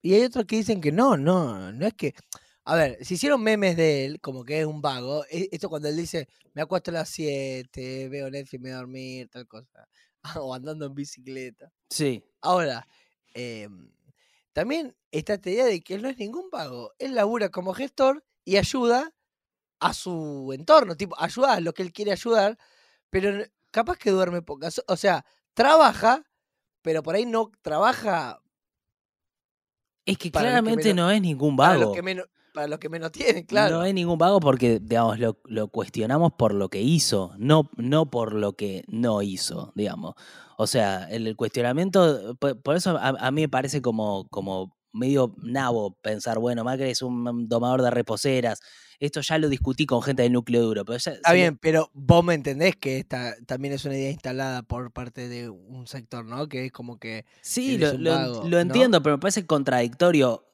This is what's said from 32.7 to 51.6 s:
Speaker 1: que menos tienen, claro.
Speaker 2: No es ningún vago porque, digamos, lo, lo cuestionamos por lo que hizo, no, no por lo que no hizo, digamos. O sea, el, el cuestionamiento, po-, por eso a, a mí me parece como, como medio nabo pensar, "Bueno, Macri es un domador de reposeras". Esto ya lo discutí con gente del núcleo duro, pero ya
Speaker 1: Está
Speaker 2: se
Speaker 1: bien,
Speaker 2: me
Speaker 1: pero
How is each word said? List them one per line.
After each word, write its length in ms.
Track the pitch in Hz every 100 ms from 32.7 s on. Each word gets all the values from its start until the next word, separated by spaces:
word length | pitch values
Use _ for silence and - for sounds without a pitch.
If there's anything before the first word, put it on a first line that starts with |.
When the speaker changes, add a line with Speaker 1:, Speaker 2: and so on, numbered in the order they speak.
| 151
Speaker 1:
que 100 | 156
menos 240 | 165 165
tienen, 320 | 175 277 196
claro. 340 | 170 208 208 165
Speaker 2:
No 60 |
es 100 | 180
ningún 240 | 196 175 170
vago 220 | 170 196
porque, 400 | 151 131 120 113
digamos, 380 | 110 117 113 110
lo, 200 | 117 110
lo 240 | - 107 107
cuestionamos 640 | - 98 - 110 143 170
por 220 | - 113
lo 140 | 98 95
que 120 | 98
hizo, 540 | 117 165 - 104 90 95
no, 320 | 117 156 147 -
no 340 | 120 151 156
por 240 | 123 110
lo 200 | 107 104
que 300 | 95 104 95 -
no 340 | 107 120 107
hizo, 500 | 101 92 - 85 -
digamos. 400 | - 104 90 85 - - - - -
O 100 | 110
sea, 380 | 127 104 95 90
el, 160 | 113 110
el 100 | 107
cuestionamiento, 1000 | 113 - 120 135 185 190 170 135 101 123
po-, 200 | 139 120
por 160 | - 160
eso 200 | 190 160
a, 100 | 120
a 220 | 131 127
mí 120 | 143
me 60 | 156
parece 340 | 131 131 143
como, 460 | 123 110 107 98 92
como 480 | - 98 95 92 _ _
medio 420 | 110 127 139 127 -
nabo 540 | 117 131 131 117 101 90
pensar, 360 | - 107 120 113
"Bueno, 260 | 120 120
Macri 260 | 113 131 135
es 120 | 117
un 460 | 127 123 120 120 117
domador 340 | 117 123 127
de 80 | 123
reposeras". 680 | 120 117 107 143 131 120 104 - - - _
Esto 220 | 147 151
ya 160 | 139 160
lo 100 | 156
discutí 380 | 135 131 131 151
con 160 | 120
gente 200 | 127 131
del 100 | 123
núcleo 300 | 123 117 120
duro, 220 | 117 104
pero 140 | 98 120
ya 140 | -
Speaker 1:
Está 180 | 139 165
Speaker 2:
se 60 | 180
Speaker 1:
bien, 180 | 175
Speaker 2:
me 40 |
Speaker 1:
pero 320 | 143